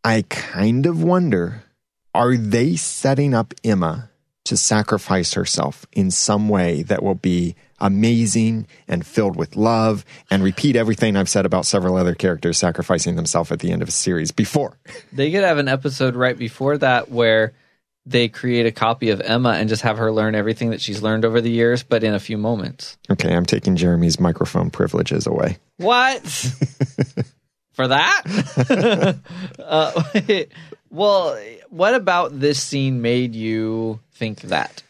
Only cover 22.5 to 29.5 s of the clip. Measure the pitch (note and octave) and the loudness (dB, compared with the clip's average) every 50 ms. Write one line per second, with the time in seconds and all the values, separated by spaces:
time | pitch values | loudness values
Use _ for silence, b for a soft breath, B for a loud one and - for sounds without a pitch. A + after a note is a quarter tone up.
22.5 | A#2+ G#2 D#2 - - - - - - _ _ - G2 - - F2 F2 F2 F2+ - | -2 -2 -4 -8 -10 -12 -16 -18 -18 _ _ -2 -2 0 0 0 2 2 2 0
23.5 | - - - F#2+ F#2 E2 F2+ F2 F2 E2+ E2+ E2+ D#2+ - F2+ F2 D#2+ - - - | -2 0 2 0 2 2 2 2 4 4 2 2 2 2 0 0 2 0 -4 -2
24.5 | - F2 F2 E2+ - - F#2+ - - E2+ - - - - - - - - - - | -2 -2 -2 -2 -2 -2 -2 -2 0 -2 -2 0 -2 -2 -2 -2 -2 0 -2 -2
25.5 | F#2 - _ _ _ - F3 G#3 A#3+ B3 B3+ C4 C4+ - - E3+ - - - B2+ | -4 -8 _ _ _ -2 0 2 2 4 2 2 0 -4 -8 -10 -8 -6 -6 -6
26.5 | - - D3+ - - _ C3+ - - - - - - - - - _ _ _ _ | -2 -2 -4 -4 -2 _ -6 -4 -2 -6 -6 -4 -4 -8 -8 -8 _ _ _ _
27.5 | _ _ _ _ _ - C3 B2 C3 C#3+ E3 E4 G4 G4 - D#3+ G3 G#3 C#3 - | _ _ _ _ _ -4 0 2 2 2 4 2 2 0 -2 -2 -4 -4 -4 -2
28.5 | - - B2+ - C4+ G3 F#3+ A#3 G#3 E3+ D#3+ D3+ C#3 - B B F3 F3+ F#3+ B | -2 -2 0 2 2 2 2 2 2 2 2 0 0 -4 B B -16 -14 -14 B